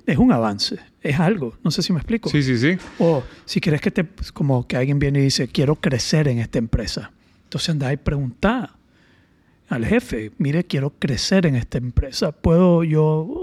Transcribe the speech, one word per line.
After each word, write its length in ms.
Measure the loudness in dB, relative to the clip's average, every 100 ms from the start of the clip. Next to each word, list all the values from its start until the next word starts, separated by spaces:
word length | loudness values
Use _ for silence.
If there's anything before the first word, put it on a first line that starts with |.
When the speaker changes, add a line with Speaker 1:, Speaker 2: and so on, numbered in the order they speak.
| -2
Speaker 1:
es 120 | 4
un 140 | 4
avance, 460 | 4 2 -2 -6 -8 -14 _
es 180 | -4 0
algo. 340 | 0 0 -4 -4
No 60 | -4
sé 100 | -2
si 100 | -2
me 60 | -2
explico. 280 | -2 -4 0
Speaker 2:
Sí, 120 | 0
sí, 160 | 2 2
sí. 180 | 0 0 -4 0
Speaker 1:
O 260 | 2 2 -4 -14 -8
si 160 | -4
querés 200 | 0 0
que 100 | 0
te, 140 | -2 -4 -8 -12
como 340 | -4 0 0 0
que 80 | -2
alguien 200 | 0 0
viene 200 | 2 2
y 40 |
dice, 240 | 2 0 -2
"Quiero 280 | 0 0 0
crecer 520 | 0 -2 0 0 2
en 120 | 0
esta 180 | -2 -4
empresa". 540 | 0 -2 -2 -8 -12 _ _ _
Entonces 260 | _ -6 -4
andá 240 | -2 -2
y 40 | -4
preguntá 760 | -4 -4 -4 -2 -2 0 -6 _ _ _ _ _ _ _ _ _ -8
al 160 | -4 0
jefe, 460 | 0 0 -6 -6 -4
"Mire, 240 | 0 0 -2
quiero 260 | -2 -4 -4
crecer 480 | -4 -2 0 2 2
en 100 | 0
esta 220 | -2 -6
empresa, 540 | -4 -2 -4 -2 -4
¿puedo 520 | 0 2 6 6 4
yo 220 | 4 2 2 2 -2 -2